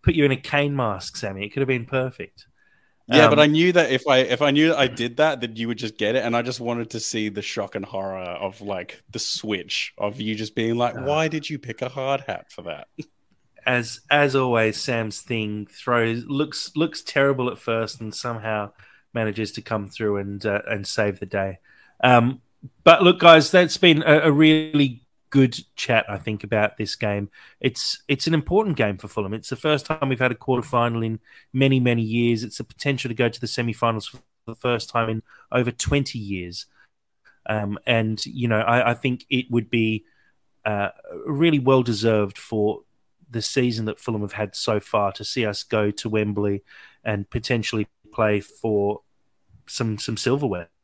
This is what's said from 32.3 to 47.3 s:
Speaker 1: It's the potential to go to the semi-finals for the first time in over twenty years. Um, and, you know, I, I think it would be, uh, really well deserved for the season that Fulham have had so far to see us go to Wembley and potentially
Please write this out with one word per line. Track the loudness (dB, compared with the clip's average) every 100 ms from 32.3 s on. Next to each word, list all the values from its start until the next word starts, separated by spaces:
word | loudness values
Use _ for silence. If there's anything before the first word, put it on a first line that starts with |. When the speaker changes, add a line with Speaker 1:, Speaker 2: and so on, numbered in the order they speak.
| 0
Speaker 1:
It's | -4 -10
the |
potential | -12 -6 -4 -4 -4
to | -2
go | -2
to | -2
the | -8
semi-finals | -4 -4 0 0 -2 -6
for | -16 _ _ -18
the | -6
first | -2 -2 -2
time | -2 -2
in | -4 -8 -20 _
over | 0 0
twenty | -2 0 0 0 -6
years. | -8 -8 -8 -12 -16 _ _ _ _ _ _ _ -4
Um, | -4 -2 -6 0
and, | 0 0 -4 -8
you | -4 0
know, | 0
I, | 2 2 2
I |
think | 0 -2 -4 -4
it | -4 0
would | -2 0
be, | 0 0 -2 _ _ _ _ _ _ -6
uh, | -2 -4 -6 -16 -12 -8
really | 0 2 4
well | 4 4
deserved | 4 0 2 2 0 -4
for | -6 0 0 -2 _ _ _ _ _
the | -8
season | -4 0 0 -2 -6
that | -6
Fulham | -6 -4
have | -6
had | -6 -8 -4
so | -2 -2
far | -2 -2 -2
to | -4
see | -8 -4 -4
us | -4
go | -4 0 0
to | -2 -4
Wembley | -2 -2 -2 -2 -4 _ -20 -20 _
and | -6 -6
potentially | -4